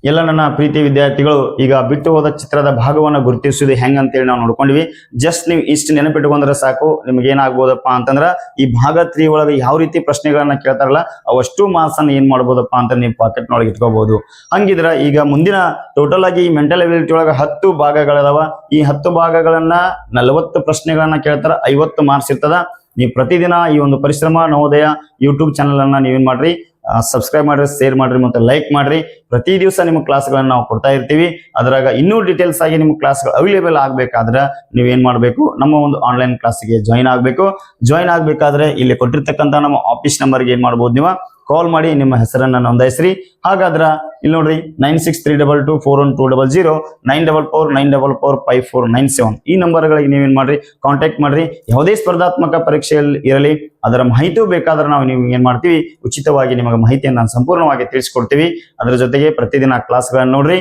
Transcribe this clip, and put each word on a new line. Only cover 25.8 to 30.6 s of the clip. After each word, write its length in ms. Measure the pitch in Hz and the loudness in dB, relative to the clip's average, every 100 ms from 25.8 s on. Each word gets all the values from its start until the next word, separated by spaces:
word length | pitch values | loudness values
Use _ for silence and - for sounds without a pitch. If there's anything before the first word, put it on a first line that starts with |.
| 139 | 2
ಅನ್ನ 100 | 139 131 | 2 0
ನೀವೇನ್ 220 | 131 131 | 0 0
ಮಾಡ್ರಿ, 220 | 127 151 170 - _ | 0 -2 -4 -10 _
ಆ, 100 | - 110 | -4 -4
ಸಬ್ಸ್ಕ್ರೈಬ್ 460 | 117 165 - 156 147 | -2 -4 -2 -2 0
ಮಾಡ್ರಿ, 200 | 143 143 | 0 0
ಶೇರ್ 280 | 143 135 131 | 0 0 2
ಮಾಡ್ರಿ 220 | 127 127 | 0 2
ಮತ್ತು 220 | 127 123 | 0 2
ಲೈಕ್ 280 | 117 143 151 | 2 0 0
ಮಾಡ್ರಿ. 260 | 143 139 156 160 - _ | -2 0 -2 -4 -16 _
ಪ್ರತಿ 240 | 120 120 190 | -4 0 0
ದಿವಸ 200 | 190 190 | 0 0
ನಿಮ್ಮ 200 | 170 160 | 0 0
ಕ್ಲಾಸ್‌ಗಳನ್ನ 440 | 143 139 139 135 135 | 0 -2 0 -2 0
ನಾವು 160 | 127 | 0